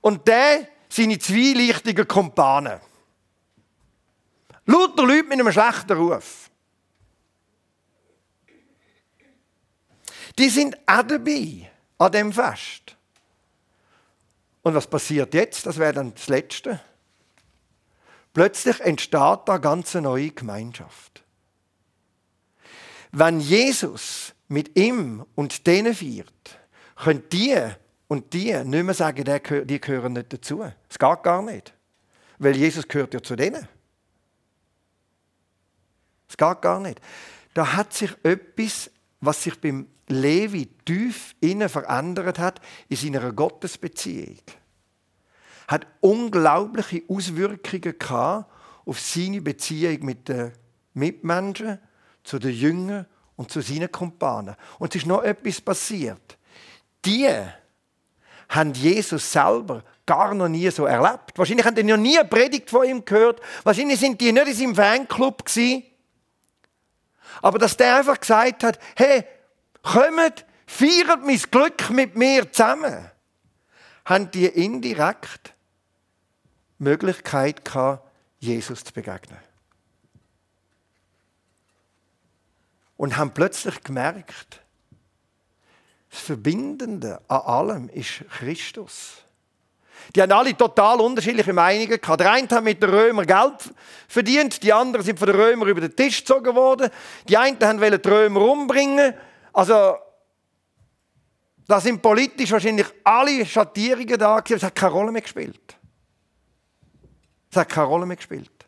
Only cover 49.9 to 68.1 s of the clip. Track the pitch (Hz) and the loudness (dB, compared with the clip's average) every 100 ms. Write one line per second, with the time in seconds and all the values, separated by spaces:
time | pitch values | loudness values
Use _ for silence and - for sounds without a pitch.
49.9 | 151 143 120 - 127 120 - _ _ _ | -4 -8 -10 -8 -8 -8 -14 _ _ _
50.9 | - 151 202 165 175 196 190 220 196 _ | -6 -6 -4 -4 -4 -4 -10 -10 -12 _
51.9 | _ _ _ - 139 131 117 143 175 185 | _ _ _ -12 -8 -8 -2 -2 -2 -6
52.9 | 202 180 _ _ - 123 160 117 147 175 | -10 -12 _ _ -18 -12 -10 -8 -8 -8
53.9 | - 175 - 143 110 98 101 - - 170 | -8 -12 -6 -6 -6 -10 -18 -20 -12 -8
54.9 | 185 147 190 226 202 220 - - 185 - | -8 -2 -2 0 -4 -8 -8 -6 -6 -6
55.9 | 208 127 101 _ - _ - - _ _ | -8 -8 -10 _ -20 _ -20 -20 _ _
56.9 | _ 185 220 269 120 95 - _ _ _ | _ -4 0 0 0 -6 -16 _ _ _
57.9 | _ _ _ _ - _ 156 156 127 147 | _ _ _ _ -20 _ 0 0 0 2
58.9 | 208 202 156 - - 185 226 208 117 - | 2 -2 -6 -2 2 2 2 -4 -12 -12
59.9 | _ - 156 202 202 180 160 180 170 139 | _ -2 0 0 0 -2 0 -2 0 0
60.9 | 120 160 254 - - 170 240 233 226 208 | 2 2 0 -14 -4 0 2 2 2 2
61.9 | 214 220 220 196 220 254 262 - 240 262 | 2 4 2 4 2 2 0 0 2 2
62.9 | 254 - 208 233 233 - - - 202 285 | -2 0 4 4 2 -10 -4 0 0 0
63.9 | 254 262 233 240 226 285 226 262 202 202 | 2 0 2 4 4 2 0 -2 2 4
64.9 | 240 269 - 262 262 - 226 240 262 - | 2 -2 -2 -2 -2 -6 -2 0 -2 -8
65.9 | _ _ _ _ _ _ _ _ _ _ | _ _ _ _ _ _ _ _ _ _
66.9 | _ _ _ - - - 202 208 - 247 | _ _ _ -20 -2 0 2 0 4 4
67.9 | 254 277 | 4 2